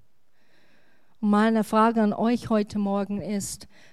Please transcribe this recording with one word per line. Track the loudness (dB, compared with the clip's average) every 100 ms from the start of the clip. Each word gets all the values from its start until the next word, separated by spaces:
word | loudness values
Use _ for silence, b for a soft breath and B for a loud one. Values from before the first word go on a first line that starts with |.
| -20 -20 -20 -20 -20 -20 -20 -20 -20 -20 -20 -4
Und | 2
meine | 4 4 2
Frage | 0 2 4 4
an | 0
euch | 0 0 -2 0
heute | -2 0 -4
Morgen | -4 -4 -4 -6
ist, | -6 -6 -6 -12 -16 b b